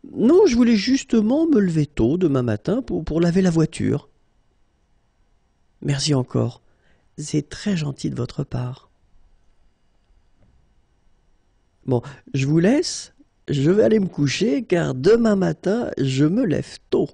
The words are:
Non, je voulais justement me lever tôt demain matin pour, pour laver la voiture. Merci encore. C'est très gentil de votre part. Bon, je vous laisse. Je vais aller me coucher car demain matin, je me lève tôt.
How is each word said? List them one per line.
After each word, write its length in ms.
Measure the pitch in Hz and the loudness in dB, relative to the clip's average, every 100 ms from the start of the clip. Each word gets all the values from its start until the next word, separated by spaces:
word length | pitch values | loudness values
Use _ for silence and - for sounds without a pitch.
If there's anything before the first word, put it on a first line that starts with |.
| - - | -14 0
Non, 300 | 214 359 403 | 4 6 6
je 100 | 240 | 4
voulais 200 | 233 220 | 4 2
justement 720 | 190 262 - 233 214 277 330 | 2 -2 0 0 2 0 2
me 120 | 240 | 2
lever 280 | 190 160 147 | 2 0 -2
tôt 300 | - 113 175 | 0 0 2
demain 260 | 175 135 | 0 0
matin 380 | 120 107 - 226 | 0 -2 -2 -4
pour, 220 | - 180 | -2 -6
pour 160 | 156 151 | -4 0
laver 220 | 175 180 | 2 2
la 80 | 190 | 2
voiture. 600 | 165 156 - 104 110 - _ _ _ _ _ _ _ _ _ _ _ _ _ _ _ _ _ | 2 0 -2 -4 -4 -6 _ _ _ _ _ _ _ _ _ _ _ _ _ _ _ _ _
Merci 320 | - 139 143 | -6 -4 0
encore. 480 | 139 127 123 117 - _ _ _ _ _ - | 0 0 -2 -2 -6 _ _ _ _ _ -14
C'est 320 | 151 156 143 | -4 -4 -6
très 260 | - 208 185 | -8 -4 -4
gentil 340 | 147 135 - | -4 -6 -8
de 60 | 127 | -6
votre 280 | 123 - | -8 -8
part. 460 | 143 123 123 127 _ _ _ - _ _ _ _ _ _ _ _ _ _ _ _ _ _ _ _ _ _ _ _ _ _ _ _ _ _ - | -8 -6 -8 -12 _ _ _ -20 _ _ _ _ _ _ _ _ _ _ _ _ _ _ _ _ _ _ _ _ _ _ _ _ _ _ -4
Bon, 160 | 123 - - - | -4 -4 -20 -8
je 120 | 135 135 | -4 0
vous 140 | 160 | 2
laisse. 540 | 180 285 359 - - _ _ _ - | 2 2 -2 -8 -14 _ _ _ -6
Je 240 | 143 143 | -2 2
vais 120 | 202 | 4
aller 160 | 220 220 | 4 2
me 80 | 185 | 0
coucher 560 | - 143 - 220 277 | -2 -2 0 -2 -2
car 300 | 226 170 151 | -2 -2 -2
demain 420 | 131 147 233 226 202 | 0 2 4 4 2
matin, 560 | 175 156 180 226 - - | 0 -2 -4 -2 -4 -4
je 280 | 135 131 151 | -2 0 0
me 200 | 208 240 | 0 -2
lève 320 | - - - _ | -2 -6 -16 _
tôt. 200 | - 156 | -4 -4